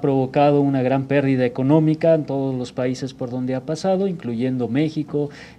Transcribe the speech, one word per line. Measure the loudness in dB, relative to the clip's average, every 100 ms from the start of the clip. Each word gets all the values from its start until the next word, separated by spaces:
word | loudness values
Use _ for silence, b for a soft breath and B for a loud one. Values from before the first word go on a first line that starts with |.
provocado | 2 2 2 2 4 4
una | 4 2
gran | 0 0 0
pérdida | 2 2 2 0
económica | 0 4 4 4 2 4
en | 2 2
todos | -4 -4
los | -4 -6
países | -4 -4 -4 -8
por | -8 -8
donde | -6 -4
ha | -4
pasado, | -4 -4 -2 0 -2
incluyendo | -4 -6 -2 -2 -2 -2
México, | 0 0 -2 -4 -4 -4 B B